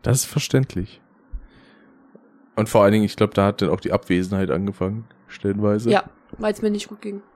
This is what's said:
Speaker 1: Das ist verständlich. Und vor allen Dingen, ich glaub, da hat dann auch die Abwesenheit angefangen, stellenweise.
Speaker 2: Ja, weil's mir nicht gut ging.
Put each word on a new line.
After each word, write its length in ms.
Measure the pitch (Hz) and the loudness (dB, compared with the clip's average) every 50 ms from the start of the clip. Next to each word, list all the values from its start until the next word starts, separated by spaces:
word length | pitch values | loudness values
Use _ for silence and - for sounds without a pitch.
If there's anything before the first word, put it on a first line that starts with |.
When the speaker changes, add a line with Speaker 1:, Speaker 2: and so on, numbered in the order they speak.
Speaker 1:
Das 160 | - - 123 135 | 2 0 0 0
ist 60 | - | 0
verständlich. 720 | - - 151 - - - 131 135 - - 90 90 - - - _ _ _ _ _ _ - - - - _ - - - _ _ _ - _ _ _ _ _ - _ _ _ _ _ _ _ | -4 -4 -6 -2 0 0 0 0 0 -4 -8 -8 -8 -12 -20 _ _ _ _ _ _ -14 -14 -14 -18 _ -20 -20 -20 _ _ _ -20 _ _ _ _ _ -20 _ _ _ _ _ _ _
Und 120 | - 107 - | -4 -4 2
vor 140 | - 113 | 4 6
allen 100 | 101 101 | 6 6
Dingen, 120 | 107 107 107 | 6 4 2
ich 120 | 101 - | 0 2
glaub, 160 | - 110 104 | 0 0 2
da 140 | - 101 98 | 2 2 2
hat 160 | 101 101 - | 2 2 0
dann 80 | 101 80 | 0 0
auch 100 | 80 95 | 0 -2
die 120 | - - | -2 -2
Abwesenheit 580 | 90 101 - - 90 90 92 92 101 95 95 87 | -2 -2 0 0 0 0 0 -2 -2 -2 0 0
angefangen, 560 | 67 85 98 101 98 - 95 95 104 113 113 _ - _ _ - | -2 -2 -2 -4 -4 -4 -4 -4 -4 -6 -10 _ -20 _ _ -20
stellenweise. 640 | - - - 101 98 104 104 104 104 104 117 117 | -16 -4 -4 -2 -2 0 2 2 0 2 2 2
Speaker 2:
Ja, 140 | 104 - - - _ _ _ _ - | 2 2 0 -4 _ _ _ _ -12
weil's 240 | - 220 214 208 - | -6 -4 -4 -4 -2
mir 80 | 220 214 | -2 -2
nicht 180 | 208 202 - - | -2 -4 -8 -12
gut 120 | 214 - | -16 -14
ging. 220 | - 208 202 202 - _ _ | -12 -12 -12 -12 -16 _ _